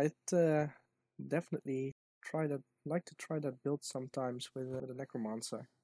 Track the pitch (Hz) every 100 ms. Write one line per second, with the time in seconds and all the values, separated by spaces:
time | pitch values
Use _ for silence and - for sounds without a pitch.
0 | 151 - - 180 165 151 151 - _ _
1 | _ - 135 147 - - - 131 135 -
2 | _ _ - 156 151 143 - _ 147 170
3 | - - - 160 147 127 139 143 - 135
4 | 131 - 127 123 - 131 131 131 127 127
5 | 135 127 110 110 - 113 123 _